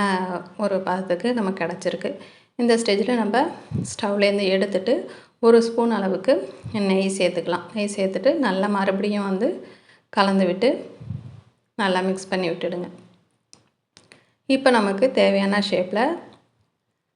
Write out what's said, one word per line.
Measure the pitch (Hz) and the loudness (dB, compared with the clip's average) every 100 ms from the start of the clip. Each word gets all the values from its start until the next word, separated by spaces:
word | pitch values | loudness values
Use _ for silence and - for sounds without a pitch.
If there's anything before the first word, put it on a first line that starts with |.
| 202 185 185 180 - - | 0 0 -2 -6 -10 -4
ஒரு | 202 190 190 | -2 -2 -2
பதத்துக்கு | 185 185 175 240 247 | -2 -2 -2 -2 -2
நமக்கு | 190 190 | -2 -2
கிடச்சிருக்கு. | 170 175 180 170 - - - - _ - | -4 -4 -6 -4 -6 -8 -14 -20 _ -2
இந்த | 240 226 | 2 2
ஸ்டேஜ்ல | 226 202 214 240 | 2 0 2 0
நம்ம | 208 240 330 - - - - | 0 0 0 -4 -8 -6 -6
ஸ்டவ்லேருந்து | - 202 202 202 202 190 190 | -4 -4 2 2 2 2 2
எடுத்துட்டு | 202 190 208 330 - - - _ 233 | 0 0 0 0 -2 -14 -20 _ 6
ஒரு | 233 233 | 6 6
ஸ்பூன் | 233 233 220 | 0 0 0
அளவுக்கு | 190 185 - 330 - - - 220 196 | 0 0 2 0 0 -12 -8 -2 2
நெய் | 190 190 190 | 2 2 0
சேர்த்துக்கலாம். | 180 175 170 175 - | 0 0 -2 -4 -4
நெய் | 220 202 202 | -6 -4 -2
சேர்த்துட்டு | 190 190 262 330 240 | -2 0 2 2 0
நல்லா | 185 208 202 | 0 0 0
மறுபடியும் | 196 196 208 208 196 | 0 0 -2 -2 -2
வந்து | 190 262 - - - _ _ _ - | -2 -2 -4 -12 -20 _ _ _ 2
கலந்து | 196 190 185 | 4 4 2
விட்டு | 185 233 359 - - - - - - - _ _ - | 2 0 0 -6 -16 -14 -12 -14 -20 -20 _ _ -4
நல்லா | 196 185 185 | 0 0 -2
மிக்ஸ் | 190 - | -4 -4
பண்ணி | 190 175 | -4 -2
விட்டுடுங்க. | 175 175 180 175 - - _ _ _ _ - _ _ _ _ _ - _ _ - | -4 -6 -6 -10 -14 -20 _ _ _ _ -20 _ _ _ _ _ -20 _ _ -2
இப்போ | 269 269 240 | 2 4 4
நமக்கு | 202 196 262 226 | 2 2 0 4
தேவையான | 196 196 196 208 196 | 2 2 2 0 0
ஷேப்ல, | 180 185 202 262 349 - - _ _ _ _ _ _ _ | -2 -2 0 0 -2 -10 -20 _ _ _ _ _ _ _